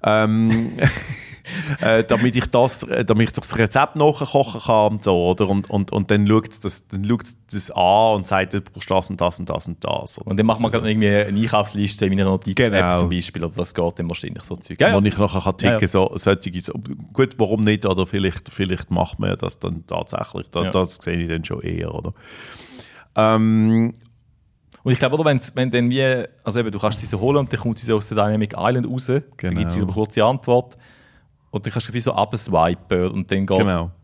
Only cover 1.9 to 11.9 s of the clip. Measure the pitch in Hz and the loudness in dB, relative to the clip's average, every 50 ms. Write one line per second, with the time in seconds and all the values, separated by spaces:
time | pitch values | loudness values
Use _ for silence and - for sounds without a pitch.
1.9 | 113 113 113 - 117 107 120 127 113 123 - - - 120 123 127 - - - - | 4 4 4 2 2 2 2 2 2 0 -2 2 2 2 2 2 0 -4 -4 -2
2.9 | - 120 113 - 110 107 117 110 - - - - - 117 113 104 - 135 143 - | -2 -2 0 2 2 2 2 0 0 -4 -4 -2 2 2 0 2 4 2 2 2
3.9 | - 156 147 147 143 - 147 - - 139 135 - 180 117 - - 113 110 107 104 | 2 4 4 4 4 2 -6 0 2 2 2 2 -2 -8 0 2 4 4 4 2
4.9 | 107 104 - 101 92 87 87 87 90 90 104 92 98 98 98 - 110 101 95 - | 0 0 2 2 2 4 4 2 2 2 2 2 2 -2 0 0 -2 -2 -2 0
5.9 | - 104 95 - 104 104 104 101 107 110 110 - - - - 98 - - _ _ | 0 -2 0 2 2 2 4 4 4 2 2 0 -10 -8 -8 -8 -8 -8 _ _
6.9 | - 101 98 104 120 113 - - - _ _ _ - 101 - - - 98 90 90 | -8 -6 -2 -2 -2 -2 -2 -10 -12 _ _ _ -10 -8 -8 -6 -2 0 2 4
7.9 | 98 107 113 113 107 101 92 - 98 95 95 92 - 101 - - _ 98 - - | 4 4 4 4 2 0 -2 0 0 0 0 0 -4 -6 -6 -8 _ -16 -6 -2
8.9 | 95 95 92 - 95 87 85 87 87 - 90 87 82 - - - 85 _ - - | -2 -2 -2 -4 -4 -2 -2 -2 -2 -4 -8 -6 -6 -6 -6 -8 -10 _ -6 -6
9.9 | - - - - - - - - 98 98 110 113 110 110 120 113 - 113 113 110 | -6 -6 -6 -8 -12 -12 -6 -4 0 2 2 2 2 2 0 0 0 0 0 0
10.9 | 107 107 107 101 101 104 104 101 98 104 113 113 - 107 101 104 - 101 101 98 | 0 2 4 4 4 4 2 2 0 -2 0 2 2 0 0 0 -2 -4 -4 -4